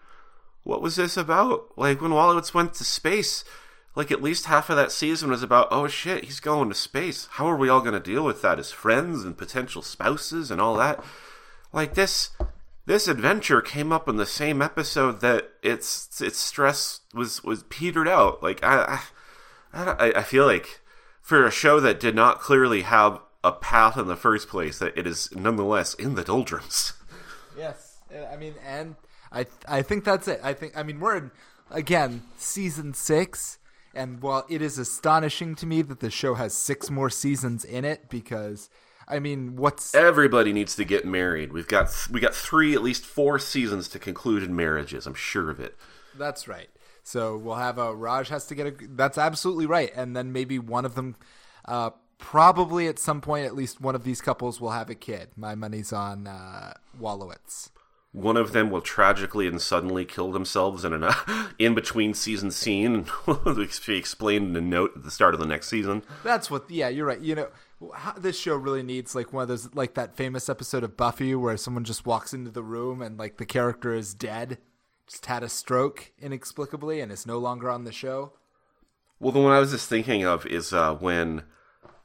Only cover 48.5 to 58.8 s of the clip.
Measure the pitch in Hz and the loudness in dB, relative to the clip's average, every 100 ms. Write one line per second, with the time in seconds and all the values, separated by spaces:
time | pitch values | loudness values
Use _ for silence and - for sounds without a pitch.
48.5 | 143 147 143 117 127 135 151 156 156 180 | -8 -8 -8 -10 0 0 2 0 0 -2
49.5 | 175 156 170 139 - 127 123 127 131 131 | 0 2 2 2 -4 -6 -6 -6 -4 -4
50.5 | 131 117 120 127 120 131 120 - - - | -4 -4 -2 -2 -4 -8 -10 -20 -20 -20
51.5 | - - 120 113 - _ _ - 151 170 | -20 -6 -4 -4 -6 _ _ 2 8 10
52.5 | 175 175 170 165 156 - 147 139 147 139 | 8 2 0 -2 -2 -2 -2 -2 -2 -2
53.5 | 131 131 - 131 131 117 123 - 127 123 | -4 -8 -4 -4 -2 -4 -4 -2 -2 -4
54.5 | 117 117 113 113 - - 104 85 - 107 | -6 -4 -4 -6 -10 -10 -10 -12 -14 -10
55.5 | 107 107 107 104 107 101 101 101 95 92 | -10 -8 -8 -6 -6 -6 -8 -12 -14 -16
56.5 | - 95 - _ 131 110 101 95 - - | -16 -16 -18 _ -12 -8 -8 -10 -16 -16
57.5 | - - _ _ _ _ - 98 113 110 | -16 -16 _ _ _ _ -4 0 2 2
58.5 | 120 107 92 | 2 2 0